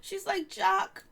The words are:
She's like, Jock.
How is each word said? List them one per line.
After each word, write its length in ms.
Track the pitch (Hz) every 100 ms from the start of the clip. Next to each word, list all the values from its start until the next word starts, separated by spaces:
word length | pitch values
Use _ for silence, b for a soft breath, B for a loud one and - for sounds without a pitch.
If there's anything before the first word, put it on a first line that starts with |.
She's 260 | - 392 381
like, 220 | 392 311
Jock. 560 | - 370 381 - - -